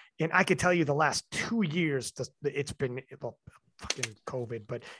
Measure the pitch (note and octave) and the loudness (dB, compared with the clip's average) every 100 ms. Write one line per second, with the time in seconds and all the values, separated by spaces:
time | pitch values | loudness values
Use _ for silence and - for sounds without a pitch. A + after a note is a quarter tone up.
0 | - - D#3 F#3 - F3+ F3+ F3+ C#3+ C#3+ | -14 -4 2 4 4 4 4 4 4 4
1 | D3+ B2 - - - A#3 F3+ E3 D#3+ C3+ | 2 0 -4 -6 -2 0 2 2 2 0
2 | A#2 - B2+ _ D3 D3 C#3 - C3 B2+ | -4 -8 -10 _ -4 -2 -4 -4 -4 -4
3 | - C#3+ A#2+ - - - _ - - - | -12 -10 -10 -10 -18 -20 _ -10 -8 -6
4 | A#2 G#2+ - C3 A#2 A#2 G#2 A#2+ - - | -6 -8 -8 -6 -4 -6 -6 -8 -10 -18